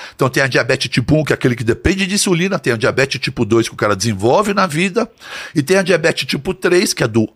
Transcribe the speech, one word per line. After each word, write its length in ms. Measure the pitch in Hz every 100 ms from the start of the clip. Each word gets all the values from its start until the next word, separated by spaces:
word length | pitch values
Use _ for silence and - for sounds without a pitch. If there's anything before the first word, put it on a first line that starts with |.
| - -
Então 140 | 131
tem 120 | 143
a 40 | 135
diabetes 420 | 143 120 127 -
tipo 240 | - 117
um, 80 | 151
que 120 | 143
é 0 |
aquele 200 | 123 131
que 80 | 120
depende 440 | 113 110 156 190 190
de 80 |
insulina, 440 | 202 202 165 190 180
tem 140 | 135
o 60 | 113
diabetes 420 | 120 127 135 147
tipo 240 | - -
dois, 240 | 107 113 113
que 60 |
o 20 | -
cara 180 | 107
desenvolve 600 | 95 117 95 113 165 208
na 120 | 202 190
vida, 400 | 147 190 214 - _ - - -
e 80 | -
tem 140 | 135 190
a 60 |
diabetes 440 | 180 170 160 - 135
tipo 280 | 143 190
três, 400 | - 175 180 214
que 100 | -
é 20 | 123
do 220 | 113 107